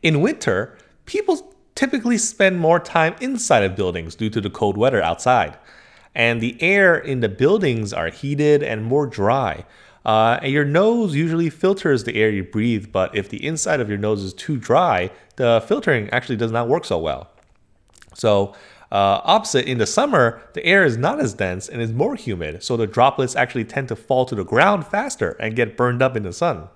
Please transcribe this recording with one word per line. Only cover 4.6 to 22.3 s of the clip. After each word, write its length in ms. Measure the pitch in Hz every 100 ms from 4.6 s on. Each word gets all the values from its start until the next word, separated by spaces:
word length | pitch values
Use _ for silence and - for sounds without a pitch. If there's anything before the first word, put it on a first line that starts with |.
| 104 101
weather 260 | 123 117
outside. 560 | 85 85 123 127 78 - - - - _ _
And 280 | - 117 117
the 200 | 117 -
air 360 | 165 202 190 165
in 240 | - 131
the 80 | 113
buildings 640 | 98 139 208 165 113 104
are 160 | 117 82
heated 540 | - 139 143 147 147
and 200 | 135 110
more 240 | 110 139 139
dry. 580 | 107 101 131 113 76 - _ _ _ -
Uh, 340 | 110 110 123
and 100 | 139
your 140 | 143 143
nose 500 | 156 214 240 208 143
usually 340 | 160 165 165
filters 540 | - 185 196 175 131
the 120 | 113 104
air 140 | 110
you 140 | 104
breathe, 480 | 90 107 117 110 101
but 240 | 98 92 95
if 140 | 98
the 160 | 107 147
inside 340 | 160 - 151
of 80 | 107
your 100 | 101
nose 260 | 107 107
is 100 | 95
too 240 | - - 139
dry, 520 | - 131 180 98 92 - _ -
the 280 | 123 113 -
filtering 420 | 247 - 131 104
actually 280 | 123 - 113
does 140 | 113
not 160 | 117 117
work 180 | 156 -
so 120 | 87
well. 320 | 80 67 - _ _ _ _ _ _ _ -
So, 400 | - 113 101 98 - - - _
uh, 300 | 101 98 101
opposite, 420 | - 208 214 131 -
in 100 | 123
the 80 | 104
summer, 560 | - 285 196 120 - -
the 120 | - -
air 180 | 196
is 140 | 165 113
not 240 | 147 285
as 120 | 127
dense 360 | 98 98 92 -
and 120 | 117
is 120 | 113
more 220 | 113 196 277
humid, 460 | -